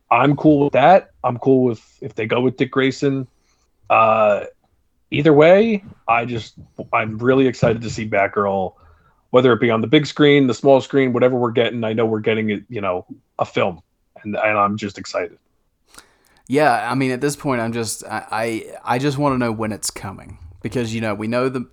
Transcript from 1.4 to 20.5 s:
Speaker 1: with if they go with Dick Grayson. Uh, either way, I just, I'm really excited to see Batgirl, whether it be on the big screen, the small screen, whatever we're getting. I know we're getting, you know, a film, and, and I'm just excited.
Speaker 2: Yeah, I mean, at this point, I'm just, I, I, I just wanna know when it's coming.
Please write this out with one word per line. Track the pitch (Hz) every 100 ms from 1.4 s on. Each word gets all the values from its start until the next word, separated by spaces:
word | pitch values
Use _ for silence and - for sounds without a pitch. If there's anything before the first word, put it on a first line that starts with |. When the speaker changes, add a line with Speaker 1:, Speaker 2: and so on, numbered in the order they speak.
| - 131
Speaker 1:
with | 127 113 _ _
if | 135
they | - 110
go | 113
with | 127 123
Dick | 127
Grayson. | - 135 127 143 135 131 _ _ _ _ _ -
Uh, | 110 113 110 107 101 - - _ _ _ _ _
either | 135 147
way, | 147 156 190 233 208 - - -
I | 117 120
just, | 117 - - - - -
I'm | 117 110 110
really | 120 131 135
excited | 117 123 113
to | 117
see | - 110
Batgirl, | 104 98 107 101 98 92 - _ _ _ _ _
whether | 123 127
it | 113
be | 120
on | 113
the | 117
big | 156 147
screen, | - 147 143 135
the |
small | 117 143 135
screen, | 120 143 131
whatever | 120 127 127
we're | 120
getting. | 113 113 120
I | 113
know | 110
we're | 113 110
getting, | 107 110 110 104 -
you | 120
know, | 98 92 - - _ -
a |
film, | - - 110 82 _ _ _ _
and, | 107 101
and | 107 104
I'm | 101 107
just | 107 98
excited. | 95 98 87 - _ _ _ _ _ - _ _ _ _ -
Speaker 2:
Yeah, | 131 151 117 110
I |
mean, | 127 135
at | 127
this | 139 139
point, | 147 127
I'm | 113
just, | 117 110 -
I, | - 107 -
I, | 107 117 110 - -
I | - 123
just | 143 135
wanna | 147 127
know | 123
when | 110 110
it's | 101 -
coming. | - 101 95 - - -